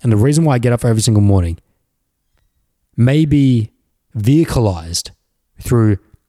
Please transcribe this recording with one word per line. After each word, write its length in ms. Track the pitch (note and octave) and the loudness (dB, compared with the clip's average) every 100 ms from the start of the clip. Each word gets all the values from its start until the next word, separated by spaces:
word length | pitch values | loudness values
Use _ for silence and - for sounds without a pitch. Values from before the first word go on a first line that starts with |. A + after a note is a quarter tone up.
And 80 | B2 | -2
the 60 | G#2 | 0
reason 280 | B2+ D3+ | 2 0
why 100 | D#3+ | 0
I 40 | B2 | 0
get 140 | A#2+ | 0
up 120 | A#2+ | 0
every 180 | A#2+ A2 | 0 0
single 200 | A#2 G#2+ | 0 2
morning 360 | G2+ G2 E2+ E2 _ _ _ _ _ _ _ _ _ _ _ _ _ - | 2 2 0 -6 _ _ _ _ _ _ _ _ _ _ _ _ _ -2
may 280 | B2 D3 | 0 2
be 460 | D#3 C#3+ C3+ A#2+ G#2+ _ _ _ _ A#2+ | 2 2 2 0 -2 _ _ _ _ -6
vehicleized 920 | G#2 D3+ E3 C3 G#2+ F2 E2 E2+ - - _ _ _ - | 0 0 0 0 -2 -4 -8 -10 -12 -18 _ _ _ -12
through 380 | - B2 A2 G2 _ _ | -2 0 0 -2 _ _